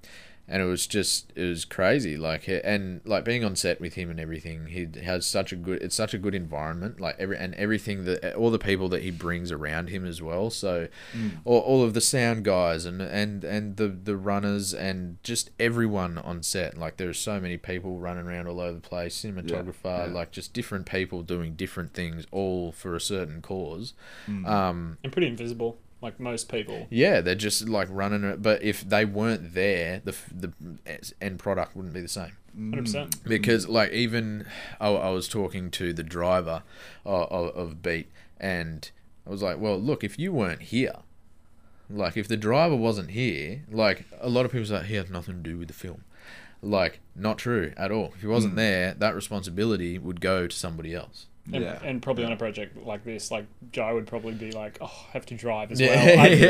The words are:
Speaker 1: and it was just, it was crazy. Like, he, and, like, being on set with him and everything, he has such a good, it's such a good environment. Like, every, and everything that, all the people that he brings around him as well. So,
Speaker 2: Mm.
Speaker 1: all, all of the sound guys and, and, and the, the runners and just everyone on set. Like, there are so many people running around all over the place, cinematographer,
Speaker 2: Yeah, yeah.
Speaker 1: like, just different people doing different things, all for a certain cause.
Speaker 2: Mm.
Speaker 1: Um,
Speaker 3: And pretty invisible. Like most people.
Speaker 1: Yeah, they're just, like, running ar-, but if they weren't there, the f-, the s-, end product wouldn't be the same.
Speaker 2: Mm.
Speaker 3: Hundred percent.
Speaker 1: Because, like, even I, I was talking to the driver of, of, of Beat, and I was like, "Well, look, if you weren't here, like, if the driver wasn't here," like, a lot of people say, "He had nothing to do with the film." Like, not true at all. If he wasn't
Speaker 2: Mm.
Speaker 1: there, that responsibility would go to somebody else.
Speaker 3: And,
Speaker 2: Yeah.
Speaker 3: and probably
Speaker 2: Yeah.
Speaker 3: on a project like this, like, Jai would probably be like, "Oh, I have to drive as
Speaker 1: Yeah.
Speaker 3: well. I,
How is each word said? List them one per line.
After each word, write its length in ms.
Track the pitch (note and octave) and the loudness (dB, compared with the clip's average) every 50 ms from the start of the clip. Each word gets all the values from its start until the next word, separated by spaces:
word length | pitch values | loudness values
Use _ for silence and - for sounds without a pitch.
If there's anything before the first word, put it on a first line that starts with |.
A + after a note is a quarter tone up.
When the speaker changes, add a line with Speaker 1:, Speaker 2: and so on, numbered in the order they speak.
| - - - - - - - - - - | -20 -20 -20 -20 -20 -20 -20 -20 -10 -4
Speaker 1:
and 120 | - F#2+ | 0 0
it 40 | F#2 | 2
was 220 | F2+ F2+ F2 - - | 2 2 0 0 0
just, 440 | - G#2 F2+ - - - - - - | 0 2 2 2 0 0 -2 -6 -4
it 80 | - F2+ | -2 -2
was 200 | F2+ E2+ E2 - | 0 -2 -2 -6
crazy. 520 | - - - F#2 G2 C3 D3 A2+ E2 D2+ | -6 0 4 4 6 6 4 2 0 -2
Like, 260 | D2+ D#2+ D#2+ D#2+ - | -2 -2 -2 -2 -2
he, 180 | - F#2+ F#2 - | -2 -2 -2 0
and, 380 | - G2+ G#2 G2+ F#2+ F#2 F2+ E2 - | 0 0 0 0 0 -4 -8 -8 -2
like, 200 | A2 G#2 F2+ E2+ | 0 0 0 2
being 200 | A#2 A#2+ B2 A2+ | 0 0 0 0
on 100 | G2+ F#2 | 0 0
set 260 | - - F2+ E2 - | 0 0 0 0 0
with 140 | F2 E2+ - | -4 -6 -6
him 160 | F#2 F2+ E2+ | -6 -6 -6
and 80 | E2 E2 | -6 -6
everything, 480 | D#2+ D#2+ E2 D#2+ E2+ E2 D#2+ D#2+ D#2+ | -6 -6 -8 -8 -8 -10 -10 -10 -10
he 220 | E2 F2 F2+ F2 D#2+ D#2+ A#1+ | -8 -8 -6 -8 -8 -8 -8
has 240 | E2+ F2+ F#2 F2+ - | -4 -2 -2 0 0
such 280 | - - G2 F#2+ - | 0 0 0 0 -2
a 40 | F#2+ | -4
good, 240 | F2 E2+ F#2+ F#2 - | -6 -4 -4 -2 -2
it's 140 | - F#2 - | -2 -4 -2
such 180 | - A2 G#2 - | -2 -2 -2 -2
a 40 | G2 | -2
good 160 | G2 G2+ G2 | -2 -2 -2
environment. 680 | F#2 E2+ D#2+ D2+ D2+ D2+ D#2+ E2 F2 F#2 A2+ G#2+ - | -2 -4 -4 -6 -4 -4 -4 -4 -4 -6 -8 -6 -6
Like, 140 | F#2+ D#2+ - - | -6 -4 -4 -4
every, 180 | F#2+ F#2+ F#2+ - | -4 -4 -2 -4
and 160 | F#2 F#2 E2 | -4 -6 -4
everything 500 | F2+ G#2 G#2+ A2 G#2 - A2 G2+ G2 F2+ | -2 0 0 0 0 0 -4 -4 -2 0
that, 280 | F2+ F2+ - - F2+ - | 0 0 0 -2 -2 0
all 160 | G2+ A#2 A#2 | 2 4 4
the 80 | A2+ G#2+ | 4 4
people 300 | - G2 G2 F#2+ F#2+ F2+ | 2 2 2 2 2 0
that 140 | F2+ - | 0 0
he 100 | F2+ F#2+ | -2 -4
brings 400 | E2+ D#2+ E2+ E2+ F2 F2 F2 F2 | -6 -4 -2 -2 -2 -2 -2 -4
around 360 | E2 D2 D2+ D2+ D#2 E2 F2 E2+ | -4 -4 -4 -2 -2 -4 -4 -4
him 160 | G2 F#2 F#2 | -6 -6 -6
as 160 | F2 E2 E2+ | -6 -6 -6
well. 300 | E2 D#2+ E2+ F#2 G#2+ A2+ | -6 -4 -2 -2 -2 -2
So, 380 | - - G2+ F#2+ F2 E2+ E2 E2 - - - - - | -2 -2 0 0 0 0 -2 -4 -8 -14 -14 -10 -6
Speaker 2:
Mm. 220 | A#2 A2 G#2 E2 D#2+ D#2 | -4 -2 -4 -4 -2 4
Speaker 1:
all, 160 | A#2+ A#2+ A2+ | 6 6 6
all 240 | - B2+ C3+ C3 B2 | 6 6 6 6 6
of 100 | A2+ G#2 | 6 4
the 60 | A#2 | 2
sound 440 | - - - B2+ A#2+ A#2 A2+ A2 G2 | 2 4 4 4 4 2 2 2 2
guys 400 | G2+ F#2+ F2+ F2 E2+ E2 E2 E2+ | 4 4 6 6 4 2 0 -2
and, 160 | F2 F2+ F#2 | -4 -6 -6
and, 440 | F#2+ C2 E2 G2+ G#2 G#2 G2+ G2 E2 | -4 -2 -2 -2 -2 -2 -2 -4 -4
and 320 | D2+ G#2 G#2+ G#2+ G#2 G2 | -2 -2 -2 -2 -4 -2
the, 100 | G#2 G#2+ | 0 0
the 300 | G2+ F#2+ F2+ F#2+ G#2+ G2+ | 0 0 -4 -4 -4 -4
runners 580 | F#2+ F#2+ G2+ G2+ G2+ G2+ G2+ G2+ G2+ G2 F#2+ - | -2 0 0 0 2 2 2 0 0 0 -2 -4
and 480 | - F2+ F#2+ F#2 F#2 F2+ F2 E2+ - | -2 -4 -4 -4 -4 -6 -8 -8 -8
just 280 | - A#2 A#2+ - - - - - | -6 -4 -2 -2 -2 -4 -2 0
everyone 580 | A2+ A#2 A#2 A#2 A#2 G#2+ G2+ F#2+ F2+ F2 E2+ D#2+ | 2 2 4 4 2 2 2 0 0 -2 -2 -6
on 240 | - D#2+ F2 E2+ | -6 -6 -6 -4
set. 340 | E2 - - F#2+ E2+ - - | -4 -2 -2 -2 -2 -4 -4
Like, 200 | D#2+ E2 D#2+ - | -6 -8 -6 -4
there 120 | - F#2 F2 | -4 -4 -4
are 60 | D#2 | -4
so 260 | - - A2 G#2 G2 | -4 -4 -4 -2 -2
many 160 | F#2 F2+ F2 | -2 -4 -6
people 420 | E2+ - F#2 F#2 F2+ F2+ F#2 F#2 F2 | -6 -6 -6 -6 -4 -4 -6 -6 -6
running 260 | F2 F2 F2+ F2+ F2 | -6 -6 -6 -6 -6
around 220 | F2 F2 F2 F2 F2 | -6 -6 -6 -6 -6
all 120 | F2 F2+ | -6 -4
over 140 | F2+ F2 E2+ | -4 -6 -6
the 60 | E2+ | -8
place, 420 | - - F2+ F2 F2 F2 - - | -10 -8 -6 -6 -4 -4 -6 -6
cinematographer, 520 | - G#2+ G2 F#2 E2+ E2+ E2+ F2+ F2+ F#2 F2 - - | -8 -6 -6 -6 -4 -4 -4 -4 -4 -6 -10 -6 -6
Speaker 2:
Yeah, 220 | F#2 F2+ F2 F2 F2 | -4 -2 -2 -2 -4
yeah. 40 | |
Speaker 1:
like, 200 | F2+ F2 E2+ - | -4 -6 -6 -6
just 200 | - F#2+ - - | -8 -12 -12 -8
different 340 | - B2 A#2 - G#2 F#2+ F2 | -6 -8 -6 -4 -6 -6 -4
people 360 | - F#2+ F#2+ F#2 D#2+ F#2 F2 | -4 -2 -2 -2 -2 -4 -6
doing 320 | E2+ E2+ F2+ F2 E2 D#2+ D#2+ | -4 -4 -4 -2 -2 -4 -4
different 400 | D#2+ F#2+ - - F#2 E2 D#2 - | -6 -6 -6 -6 -8 -8 -6 -6
things, 320 | F#2 F2 E2 E2 E2 D#2 - | -6 -6 -6 -6 -8 -10 -6
all 400 | - G2 G2 F#2+ F#2 F2+ F2 E2+ | -4 -2 0 0 0 -2 -2 -4
for 240 | - - - F#2 E2+ | -8 -8 -6 -6 -4
a 40 | E2 | -4
certain 420 | - - G2+ F#2+ F2+ D2+ D#2 E2 | -2 -2 -2 -2 -4 -6 -8 -10
cause. 520 | - - G2 F#2+ E2+ D2 D#2+ F2+ A#2 - - - - - - - - G#2 | -8 -6 -6 -6 -6 -6 -8 -8 -10 -12 -14 -16 -20 -20 -20 -12 -8 -6
Speaker 2:
Mm. 180 | G#2 G2 F2+ | -6 -4 0
Speaker 1:
Um, 520 | G2 G#2+ G2+ F#2+ F2+ F2 F2 E2+ E2 D#2+ - - | 2 2 4 4 2 0 -2 -6 -8 -8 -8 -10
Speaker 3:
And 80 | C3+ | -4
pretty 160 | - F#3 F3 B2+ | 0 0 0 2
invisible. 500 | A#2 A2+ A#2 A#2 A#2+ A2+ A#2 A#2 A#2 - - - - - | 0 -2 -6 -6 -4 -4 -4 -4 -4 -8 -16 -20 -16 -12
Like 160 | - A2+ - - | -12 -12 -10 -8
most 300 | B2+ B2 A#2 A2+ - - | -6 -6 -4 -6 -6 -4
people. 380 | B2+ A2+ G#2 G#2+ G#2+ A2 A2 - | -4 -4 -4 -4 -8 -10 -8 -2
Speaker 1:
Yeah, 300 | A2+ A#2 D3+ G3+ E3 F3 | 4 6 6 6 6 6
they're 160 | E2+ F2+ F#2 | 4 2 2
just, 320 | G#2 G#2+ G#2 - - A2 A2+ | 0 0 0 0 0 0 0
like, 180 | A2 G2+ F#2 F2+ | 0 0 0 0
running 360 | F#2+ G2 G2 G2+ G#2 G#2 G2+ | -2 -2 0 0 0 0 0
ar-, 120 | G2 E2+ | -2 -2
but 240 | F#2 G#2+ G#2+ G#2+ - | 2 2 4 4 4
if 200 | - G#2+ G2 - | 2 0 0 -2
they 240 | F#2+ F#2+ G#2+ G#2 A2 | 0 2 4 4 4
weren't 500 | G2+ G2 G#2 A2 A#2 A2+ F2 E2 E2 E2+ | 2 2 0 0 2 0 -2 -4 -4 0
there, 480 | F#2 F#2+ G2+ F#2+ F2 E2+ E2+ F2+ G2+ - | 2 4 4 4 2 0 -2 -4 -4 -6
the 60 | G2 | -8
f-, 200 | - - - - - | -8 -8 -10 -12 -10
the 160 | F2+ F#2 F2 - - D2+ F2 D#2+ - - | -8 -8 -8 -8 -12 -14 -14 -14 -14 -14
s-, 300 | - D2+ - - - - - | -14 -14 -12 -14 -16 -12 -8
end 180 | F#2+ G2+ F#2 E2 | -6 -6 -6 -4
product 380 | - G#2 F#2+ F#2 E2 - - | -2 0 0 0 -2 -4 -6
wouldn't 180 | F#2+ F#2+ E2+ D2+ | -10 -10 -8 -8
be 60 | F#2 | -8
the 80 | F2 F2 | -8 -6
same. 240 | - G2 E2+ D#2+ - - - - - G#2+ | -6 -8 -8 -10 -12 -18 -20 -16 -12 -8
Speaker 2:
Mm. 120 | A2 G#2+ | -6 -4
Speaker 3:
Hundred 120 | A2+ A#2+ A#2+ | -4 -2 -2
percent. 360 | A2+ G#2 C#3+ C#3+ - - - - | -2 -4 -4 0 0 0 0 2
Speaker 1:
Because, 440 | A#2 A2+ G#2 G#2 A#2 A#2 A2 F2+ E2+ | 2 2 4 6 4 4 4 4 2
like, 240 | A2+ A2+ G#2 - | 4 4 4 4
even 520 | - A2+ A#2+ A2+ A#2 A#2 A2+ G#2+ G#2+ G#2+ G#2 - - - - - - - | 2 0 0 2 0 0 -2 -2 -4 -8 -8 -10 -12 -12 -12 -12 -6 0
I, 80 | G#2+ G#2 | 2 4
I 220 | G2+ - F2+ F#2+ | 4 4 4 2
was 180 | F#2 F#2 F2 - | 0 0 -2 -2
talking 420 | - G#2+ G2 F2+ - F#2+ F2+ E2+ | -2 -2 -2 -2 -2 -6 -6 -6
to 220 | - - F#2 F2 | -4 -4 -2 -2
the 100 | E2+ E2 | -2 -4
driver 600 | D#2+ D#2+ E2+ E2+ F2 F2+ F#2 F#2 E2+ D#2+ D#2+ D#2+ - - - - - - - - - | -6 -4 -2 0 2 4 4 4 2 0 -4 -6 -8 -12 -18 -20 -18 -20 -18 -10 -4
of, 220 | G2+ G2 F2+ E2 - | 0 0 2 2 0
of, 240 | F#2 F2+ E2+ E2 - | 0 -2 -2 -2 -2
of 280 | F2+ F2 E2 D#2 E2 F2 | -4 -6 -6 -8 -4 -2
Beat, 240 | F2 E2 E2 D2+ - - - - - - - | -2 -2 -2 -2 -8 -14 -20 -20 -20 -12 -6
and 500 | G2 F#2+ F#2 F2 E2 E2 D#2+ D2 - - - - - - - - - | -4 -2 -2 -2 -4 -4 -8 -10 -12 -14 -16 -20 -20 -20 -20 -18 -12
I 60 | - | -10
was 120 | G2+ G2 | -6 -2
like, 180 | G2+ F#2 E2 D2+ | -2 -2 -2 0
"Well, 180 | G#2+ G#2+ G2 F#2 | 0 0 0 0
look, 220 | G#2+ C#3+ C#3 - | 0 0 0 0
if 160 | A2 G2+ - - | -2 -4 -4 -4
you 140 | E3 G3 | -4 0
weren't 300 | F3+ B2+ G2+ F2 D#2+ - | 0 0 0 0 -2 -4
here, 340 | E2+ - A2+ B2 C3 - - - - - - - - - - - - - - - - - - - - - | -6 -2 0 0 0 0 -2 -8 -16 -20 -20 -20 -20 -20 -20 -20 -20 -20 -20 -20 -20 -20 -20 -20 -14 -8
like, 260 | G#2 G#2 F#2 E2 - | -4 -2 -2 0 -2
if 100 | A2+ G2+ | -2 -2
the 100 | G2+ A2+ | -2 -2
driver 400 | G#2+ G#2+ G#2+ B2 D3 E3 F3 D3 | 0 2 4 4 4 6 4 4
wasn't 340 | A#2 A2 A#2 G#2+ G2+ E2+ D2 | 4 2 2 2 0 -4 -4
here," 520 | G2 A#2 C3 A2+ D#2+ C#2 D2 D#2+ G#2+ D3 - G#2+ | -4 -2 0 0 0 -2 -4 -6 -8 -10 -10 -4
like, 340 | A2 A2 A2 G2+ F2+ - - - F#2 - | 2 4 4 4 4 2 -4 -12 -12 -6
a 80 | - B2+ | -2 2
lot 160 | A#2+ B2 B2+ | 2 2 2
of 80 | A#2 | 2
people 140 | C3 A#2+ G#2+ | 0 -2 -2
say, 180 | G#2 G#2 F2+ D#2+ | 0 -2 -2 -2
"He 80 | G#2 A2 | -2 -2
had 160 | G2+ F2 F2+ | -4 -4 -4
nothing 260 | F2+ F2 E2 F#2+ F2+ F2+ | -6 -8 -8 -8 -8 -8
to 80 | D#2+ E2+ | -8 -6
do 80 | E2+ E2+ | -6 -6
with 100 | E2+ E2 | -8 -10
the 60 | - | -10
film." 300 | - - F2+ E2 - - - - - - - - - - - - - | -10 -10 -10 -10 -12 -16 -20 -20 -20 -20 -20 -18 -18 -20 -20 -16 -8
Like, 380 | - G#2 G#2 F#2+ F2 E2 - - - - - | -2 2 2 4 4 2 0 -6 -14 -16 -8
not 240 | - G2+ G#2+ G#2 - | -2 -2 0 0 0
true 340 | - A#2+ A#2+ G#2 E2 D2 - | 0 0 2 2 0 -2 -4
at 140 | - G2 F#2+ | -4 -4 -2
all. 200 | G#2+ A2 F2+ - - | 0 -2 -2 -4 -6
If 80 | F#2 | -6
he 40 | G#2+ | -2
wasn't 280 | G#2 A2+ A#2+ G#2+ G2+ F2+ | 2 4 4 4 4 2
Speaker 2:
Mm. 20 | |
Speaker 1:
there, 380 | G#2+ A2+ G#2 F#2+ F2+ F2+ F#2+ - | 2 2 4 4 2 2 0 0
that 200 | D#2+ G#2 A2 E2 | 2 0 0 0
responsibility 840 | G2 - - G#2+ G2 F2+ F#2 E2 G2 A2 A#2 G#2 F#2 F2 F2 F2 F2+ | -2 -4 -4 -6 -6 -4 -4 -2 0 2 2 2 2 0 -2 -4 -4
would 220 | - F#2 F2+ E2+ | -6 -6 -4 0
go 260 | F#2+ F#2 F#2+ F#2 F2+ | 2 2 2 2 2
to 100 | F2 - | 0 -4
somebody 380 | - - F2 E2 D#2+ E2 E2 E2 | -6 -6 -6 -6 -6 -6 -6 -6
else. 320 | D#2+ - - - - - - - - - - | -8 -8 -10 -16 -20 -20 -20 -20 -16 -10 -6
Speaker 3:
And, 120 | - C3 G2+ | -4 -4 -2
Speaker 2:
Yeah. 160 | E2+ D#2+ - | -4 -6 -6
Speaker 3:
and 180 | - C#3+ C3 A#2+ | -6 -6 -6 -2
probably 220 | - C3+ B2+ A#2+ | -2 -2 -2 0
Speaker 2:
Yeah. 60 | A#2 A#2 | -2 -2
Speaker 3:
on 40 | A2+ | -2
a 20 | |
project 400 | G2+ A#2 A2 G2+ G#2+ G#2 F#2 - A2 A2+ | -2 -4 -4 -4 -6 -8 -10 -12 -12 -8
like 160 | A2+ G#2 G#2 A2+ | -8 -8 -8 -8
this, 280 | A#2 A2+ G#2 - - | -8 -8 -8 -6 -6
like, 140 | A2+ G#2+ G#2 - - - B2 A#2+ | -6 -6 -6 -10 -16 -20 -18 -8
Jai 200 | - B2+ A2 A2+ | -4 -2 0 0
would 140 | A#2 A2+ G#2+ | 0 -2 -2
probably 260 | - A#2+ A2+ G#2+ A2+ | -4 -6 -6 -6 -6
be 200 | A2+ G#2+ A2 A2 | -6 -6 -8 -8
like, 260 | A2 G#2+ G#2+ G#2+ - - | -8 -8 -8 -10 -10 -12
"Oh, 40 | A2+ | -12
I 260 | - - - - - - | -12 -12 -16 -12 -10 -8
have 120 | B2+ - | -8 -8
to 80 | - B2 | -8 -8
drive 380 | G#2 A2+ A#2 A2 G#2+ G#2+ G#2+ | -4 -2 -2 -2 -2 -2 -2
as 80 | - C3 | 2 4
Speaker 1:
Yeah. 80 | C3 C3 B2+ C3+ C3+ F3 F#3 | 6 8 8 10 12 12 12
Speaker 3:
well. 40 | - | 12
I, 40 | - F3+ E3 - D#3+ | 12 12 12 12 12